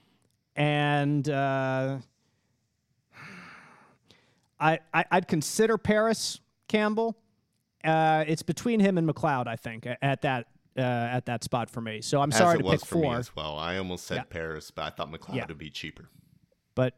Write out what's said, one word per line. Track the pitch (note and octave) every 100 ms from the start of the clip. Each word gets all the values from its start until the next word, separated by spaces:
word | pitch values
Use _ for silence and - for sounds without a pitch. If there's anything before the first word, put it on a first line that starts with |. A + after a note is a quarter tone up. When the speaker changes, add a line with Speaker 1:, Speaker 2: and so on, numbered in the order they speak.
| _ _ _ _ _ -
Speaker 1:
and, | D3 D3 D3 D3 C#3+ D3 C#3+
uh, | C#3 C#3 C3+ C3 C3 C3+ C3+ - _ _ _ _ _ _ _ _ _ _ - - F#3 - - - - _ _ _ - _ _ _ _
I, | D#3 D#3+ -
I, | E3 E3+
I'd | F3+ F3+
consider | E3 - - A3 A3
Paris | - G#3+ A3 A3 - - _ _ -
Campbell. | G#3+ G#3+ G#3+ A3+ G#3+ _ _ _ _ _ _ D#3
Uh, | D#3+ D#3+ D#3 D#3
it's | D#3+
between | - - A#3+ A3+
him | G3 F3+
and | E3
McLeod, | - D#3+ C3+ A#2
I | A2+
think, | A#2+ A2+ A#2+
a-, | B2
at | C#3 C3+
that, | C#3+ B2+ - _ _ -
uh, |
at | B2 A#2+ A#2 B2 B2
that | A#2
spot | - B2 A2+
for | B2
me. | A2+ G#2+
So | - C#3+
I'm | C#3+
Speaker 2:
As | A3
Speaker 1:
sorry | F3 E3
Speaker 2:
it |
Speaker 1:
to | F#3+
Speaker 2:
was | D3
Speaker 1:
pick | -
Speaker 2:
for | E3+
me |
Speaker 1:
four. | C#3+ A#2+
Speaker 2:
as | B2 -
well. | D2+ D2+
I | E2 F#2+
almost | F#2 F2+ -
said | F2
Speaker 1:
Yeah. |
Speaker 2:
Paris, | - E2+ D#2+ D#2 -
but | -
I | D#2
thought | - D2+
McLeod | D#2+ - B2+
Speaker 1:
Yeah. | D#2
Speaker 2:
would | D2+
be | D#2
cheaper. | - D#2 - - - _ _ _ _ _
Speaker 1:
But, | - B2+